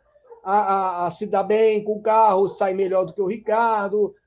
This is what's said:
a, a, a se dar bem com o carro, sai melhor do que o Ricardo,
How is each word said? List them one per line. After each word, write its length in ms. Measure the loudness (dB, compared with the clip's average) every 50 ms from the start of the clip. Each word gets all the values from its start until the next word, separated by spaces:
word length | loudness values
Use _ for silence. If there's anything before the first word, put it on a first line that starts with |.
| _ _ _ _ _ -20 -20 -12
a, 140 | -4 -2 0 0
a, 480 | 2 0 0 0 -2 -2 -4 -4 -4
a 40 | -4
se 160 | -6 -6 -6
dar 180 | -2 -2 0 0
bem 400 | 2 2 2 4 2 2 0 -2
com 80 | -4
o 100 | -6 -4
carro, 460 | 0 2 4 4 4 4 4 4 2 0
sai 260 | 0 -2 -2 -2 -2
melhor 300 | -2 -2 0 0 -2 -2
do 80 | -2
que 80 | -4 -4
o 60 | -4
Ricardo, 880 | -4 -4 -6 -4 -2 0 0 0 0 0 -2 -2 -2 -2 -2 -2 -2 -4 _ _